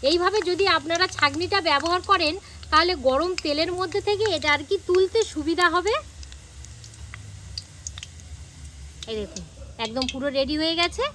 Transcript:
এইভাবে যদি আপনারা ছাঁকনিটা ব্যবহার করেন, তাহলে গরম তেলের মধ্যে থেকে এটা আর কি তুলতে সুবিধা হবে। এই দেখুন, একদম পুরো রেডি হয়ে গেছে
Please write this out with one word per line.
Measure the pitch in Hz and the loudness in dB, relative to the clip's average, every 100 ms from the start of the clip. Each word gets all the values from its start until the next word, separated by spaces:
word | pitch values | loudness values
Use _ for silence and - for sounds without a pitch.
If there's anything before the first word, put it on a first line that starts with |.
এইভাবে | 262 339 349 415 | 4 4 4 2
যদি | 339 349 381 | 0 2 4
আপনারা | 330 285 339 370 | 4 2 0 0
ছাঁকনিটা | - 294 285 349 403 | 2 0 2 0 2
ব্যবহার | 330 285 330 359 | 4 2 4 0
করেন, | 349 381 311 359 - - - | 4 4 4 -2 -10 -18 2
তাহলে | 311 349 | 4 4
গরম | 349 254 262 339 | 4 4 4 2
তেলের | 359 320 294 339 | 0 -2 0 0
মধ্যে | 359 370 403 | 0 -2 -2
থেকে | 392 415 | 0 2
এটা | 440 330 294 | 2 0 2
আর | 294 294 | 2 2
কি | 381 - | -2 4
তুলতে | 359 381 453 | 4 4 2
সুবিধা | 440 - 294 339 349 | 0 -2 -2 2 4
হবে। | 339 359 508 605 - - - - - - - - - - - - - - - - - - - - - - - - - - - - - - | 4 2 -2 -4 -16 -16 -16 -18 -18 -18 -16 -18 -16 -16 -14 -16 -16 -12 -14 -14 -16 -14 -14 -16 -18 -16 -16 -16 -16 -18 -16 -18 -16 -10
এই | 220 | -8
দেখুন, | 196 - 170 - - - | -8 -10 -14 -16 -16 -8
একদম | 226 233 262 | -6 -2 -4
পুরো | 269 277 | -2 -2
রেডি | 269 269 302 | 0 -2 0
হয়ে | 320 | 0
গেছে | 330 349 370 539 | 0 0 0 -6